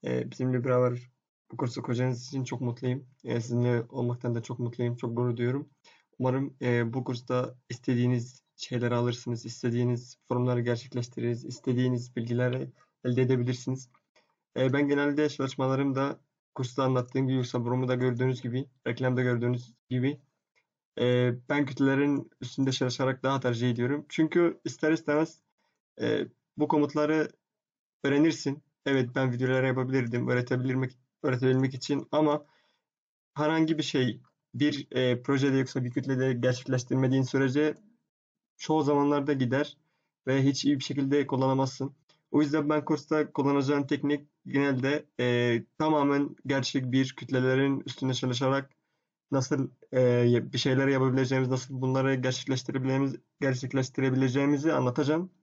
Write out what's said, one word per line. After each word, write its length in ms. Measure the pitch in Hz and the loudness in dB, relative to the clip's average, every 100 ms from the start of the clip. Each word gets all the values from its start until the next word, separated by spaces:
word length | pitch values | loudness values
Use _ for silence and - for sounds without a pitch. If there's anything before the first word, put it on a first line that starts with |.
Ee, 280 | - 127 120 | -4 -4 -4
bizimle 320 | - 127 127 | -4 -2 -2
beraber 360 | 123 123 127 123 - _ _ _ _ | 2 2 2 0 -10 _ _ _ _
bu 60 | 123 | -6
kursu 240 | 131 120 | -4 -4
koyacağınız 460 | 120 117 127 120 - | -4 -2 0 -2 -6
için 160 | 135 | -6
çok 180 | 127 123 | -6 -4
mutluyum. 440 | 123 120 127 131 - _ | -6 -4 -4 -4 -6 _
Ee, 180 | - 120 | -6 -4
sizinle 420 | 117 120 123 120 117 | -2 0 2 0 -2
olmaktan 460 | 135 123 123 123 117 | -4 -4 -4 -4 -4
da 80 | |
çok 160 | 113 123 | -6 -6
mutluyum, 360 | 120 117 120 120 | -6 -4 -4 -4
çok 200 | 117 117 | -6 -2
gurur 200 | 123 117 | -2 0
duyuyorum. 320 | 120 135 151 _ - _ _ _ | -2 -2 -6 _ -20 _ _ _
Umarım, 360 | 127 131 139 - | -2 0 -4 -4
e, 320 | 127 120 117 | 0 2 2
bu 100 | 123 | -2
kursta 520 | 131 120 - 123 131 - _ | -4 -6 -4 -4 -4 -8 _
istediğiniz 760 | 123 - 123 123 123 117 - _ _ | -10 -2 2 2 0 -2 -12 _ _
şeyleri 400 | - 127 120 120 | -8 -4 0 0
alırsınız, 500 | 120 120 - 113 - | 0 -2 -6 -8 -8
istediğiniz 720 | - 123 120 123 120 123 - _ | -6 -2 0 0 -2 -6 -20 _
forumları 340 | 123 123 120 | -2 0 0
gerçekleştiririz, 840 | 120 120 - 127 120 - 117 117 123 | 0 -2 -4 -8 -8 -4 -4 -4 -8
istediğiniz 720 | 120 - 123 127 123 123 - | -8 -2 0 2 0 -4 -8
bilgileri 560 | 117 120 123 127 131 - _ _ 127 | -4 0 0 -2 -8 -14 _ _ -2
elde 160 | 123 | 0
edebilirsiniz. 680 | 127 127 120 123 - 131 - _ _ _ _ _ _ - | 2 2 0 -2 -4 -6 -8 _ _ _ _ _ _ -2
Ee, 160 | 131 | 0
ben 140 | 135 143 | 2 2
genelde 420 | 143 143 143 151 | 2 2 2 0
çalışmalarımda 920 | - 135 - 131 135 139 135 139 143 _ _ _ - | 0 -6 -2 0 2 0 0 -2 -4 _ _ _ -8
kursta 280 | 123 - | -6 0
anlattığım 440 | 131 131 123 135 131 | 2 2 0 -2 0
gibi, 100 | 131 | 0
yoksa 280 | 120 123 120 | 0 -2 -2
burada 300 | 127 127 127 | 0 0 0
gördüğünüz 460 | 127 120 127 127 | 0 2 0 0
gibi, 280 | 123 123 135 _ - | -4 -6 -6 _ -8
reklamda 340 | 120 131 127 | -2 0 2
gördüğünüz 520 | 123 120 120 123 - - _ | 2 0 0 -2 -6 -20 _
gibi, 320 | 127 131 143 _ _ _ _ _ _ _ - | -2 0 -2 _ _ _ _ _ _ _ -2
e, 320 | 123 123 123 120 - | 2 4 2 0 -2
ben 160 | 147 143 | -2 -2
kütlelerin 680 | 131 139 135 143 143 - _ | 0 2 4 2 0 -4 _
üstünde 300 | 120 - 135 | -12 -2 -2
çalışarak 520 | 131 127 123 131 131 | 0 -2 0 -2 0
daha 160 | 135 135 | -2 -2
tercih 320 | 127 117 123 | -2 0 0
ediyorum. 340 | 117 123 143 147 | 0 -2 -2 -6
Çünkü 500 | - 156 175 170 170 - | -2 2 4 2 0 -10
ister 260 | - 156 | -2 0
istemez, 500 | 160 - 147 160 - _ _ _ _ _ - | 0 2 0 0 -6 _ _ _ _ _ -6
e, 260 | 117 110 92 _ _ - | -2 -2 -4 _ _ -4
bu 100 | 151 | 0
komutları 640 | 151 143 147 151 156 151 - _ _ _ _ _ _ | 2 2 0 0 0 0 -6 _ _ _ _ _ _
öğrenirsin. 600 | 139 139 160 151 - 143 _ _ - | 0 4 4 2 -4 -6 _ _ 0
Evet, 240 | 135 120 131 | 2 2 0
ben 160 | 131 | 0
videolar 320 | 120 127 131 | 0 0 2
yapabilirdim 640 | 131 127 127 131 120 120 123 | 2 0 0 0 0 -2 0
öğretebilmek, 680 | 123 123 127 127 131 131 - _ _ | 0 0 -2 0 -2 -4 -8 _ _
öğretebilmek 500 | 151 127 127 131 135 | -4 0 2 2 2
için 340 | 131 - 143 - | -2 -4 -4 0
ama 340 | 147 156 147 - _ _ _ _ _ _ _ _ | 2 2 0 -4 _ _ _ _ _ _ _ _
herhangi 440 | - 151 160 160 156 | -4 0 2 2 0
bir 60 | |
şey 380 | 143 147 127 107 _ _ _ | 0 0 0 -2 _ _ _
bir, 340 | 123 147 147 135 | 0 0 0 -4
e, 300 | 127 127 123 | 0 0 0
projede 360 | 123 139 139 135 | 0 0 2 2
yoksa 260 | 131 - | 0 -2
bir 80 | 123 | -4
kütlede 420 | 123 131 131 131 | -4 -2 0 0
gerçekleştirmediğin 880 | 123 127 123 - 127 - 131 131 135 | 0 0 -2 -2 -4 0 0 2 2
sürece 520 | 131 135 135 135 151 - - _ _ _ _ _ _ _ | 2 0 0 2 0 -2 -14 _ _ _ _ _ _ _
çoğu 260 | - 156 | -2 0
zamanlarda 500 | 143 143 143 143 139 | 4 2 4 2 0
gider 440 | 139 127 131 147 - _ _ _ _ - | 0 2 0 -2 -6 _ _ _ _ -2
ve 160 | 135 | 2
hiç 220 | 135 135 139 | 2 2 0
iyi 140 | 143 | 0
bir 40 | |
şekilde 440 | - 139 135 143 139 | -2 -2 2 2 2
kullanamazsın. 680 | 131 131 135 135 - 135 - _ _ _ | 2 2 2 0 -2 -8 -8 _ _ _
O 100 | 143 | 0
yüzden 280 | 151 156 147 | 2 0 0
ben 160 | 151 147 | 0 0
kursta 460 | 151 - 156 147 | -4 0 0 0
kullanacağım 560 | - 139 143 135 143 139 | 0 0 2 2 0 0
teknik 400 | 143 143 147 147 _ - | -2 0 -2 -4 _ -4
genelde, 580 | 135 143 131 131 147 - - | 0 2 2 0 -2 -4 -2
e, 440 | 123 123 120 117 - _ | 0 2 2 0 -2 _
tamamen 580 | 156 156 143 143 143 - - | 2 2 4 2 0 -6 -2
gerçek 460 | 135 127 139 127 | -2 0 -4 0
bir 240 | 127 131 - | 0 0 -4
kütlelerin 640 | 123 131 127 131 139 139 - | -4 0 2 2 2 0 -4
üstünde 280 | - 131 | -6 -4
çalışarak 580 | 127 131 120 135 135 135 _ _ _ _ _ _ | -2 -2 0 0 0 -4 _ _ _ _ _ _
nasıl, 380 | 139 135 143 131 - - | -2 0 -2 -2 -6 -4
e, 600 | 131 127 123 120 120 117 | 2 4 4 4 4 2
bir 40 | 123 | -2
şeyler 300 | 143 131 135 | 0 2 2
yapabileceğimiz, 640 | 135 131 131 127 131 131 | 2 2 2 2 0 0
nasıl 320 | 127 - 135 | -2 -4 -4
bunları 340 | 131 131 135 135 | -2 0 2 0
gerçekleştirebileceğimiz, 1000 | 127 127 - 131 - 139 131 131 139 - _ _ | -2 -4 -4 -4 -4 -4 0 0 0 -4 _ _
gerçekleştirebileceğimizi 1300 | 139 127 131 135 127 - 131 127 131 127 139 147 151 | -2 -2 -2 -2 -2 0 0 2 2 2 2 2 2
anlatacağım. 580 | 147 127 123 143 156 185 _ | 2 0 0 0 0 -2 _